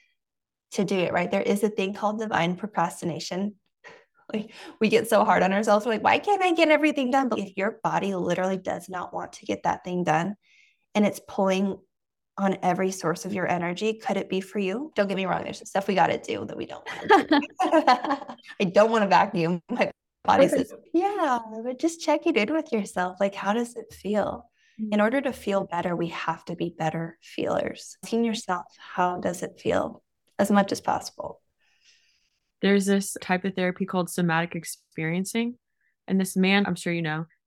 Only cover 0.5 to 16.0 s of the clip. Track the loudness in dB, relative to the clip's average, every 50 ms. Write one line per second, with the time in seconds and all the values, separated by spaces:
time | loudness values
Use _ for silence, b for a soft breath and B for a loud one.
0.5 | _ _ _ _ -4 -2 -2 0 0 0 0 0 0 0 0 0 0 0 0 0
1.5 | 0 2 0 0 0 -2 -2 -4 -4 -2 -2 -2 -2 -4 -4 -2 0 0 0 0
2.5 | -2 -4 -6 -6 -2 -2 -2 -2 -2 -6 -6 -6 -6 -6 -8 -6 -6 -4 -4 -4
3.5 | -6 -10 _ _ _ _ B B B B B B _ _ _ -8 -6 -6 -6 B
4.5 | B B B B B -2 2 2 4 2 4 4 4 4 4 4 4 4 4 4
5.5 | 2 2 2 4 4 4 4 2 -2 0 4 4 4 4 4 2 2 2 4 2
6.5 | 4 4 6 6 6 6 4 2 2 2 0 2 2 2 2 2 0 -2 -4 -4
7.5 | -4 -4 -4 -4 -2 -2 -2 -2 0 0 0 -2 -2 -2 -2 0 0 0 0 0
8.5 | -2 -2 -4 -4 -6 -6 -8 -8 -10 -8 -8 -8 -8 -10 -10 -10 -12 -12 -8 -6
9.5 | -6 -2 0 -2 -2 -2 -4 -6 -4 -2 0 0 0 0 0 -2 -6 b b b
10.5 | b b b b b b b _ 0 2 2 2 0 -2 -10 -8 -4 -2 0 2
11.5 | 2 2 0 -2 -4 -6 -10 _ _ _ _ _ _ _ _ _ _ -4 -2 -2
12.5 | -2 0 0 0 0 0 0 -2 -2 -2 -2 -4 -4 -4 -6 -6 -6 -4 -2 -2
13.5 | -2 -2 -2 -4 -4 -2 -2 -2 -4 -4 -4 -4 -4 -4 -4 -2 -4 -4 -4 -4
14.5 | -4 -4 -4 -2 -4 -6 -8 -4 -2 0 0 0 0 -2 -2 -2 -2 -2 -4 -6
15.5 | -10 -12 -10 -6 -4 -2 -2 0 2 4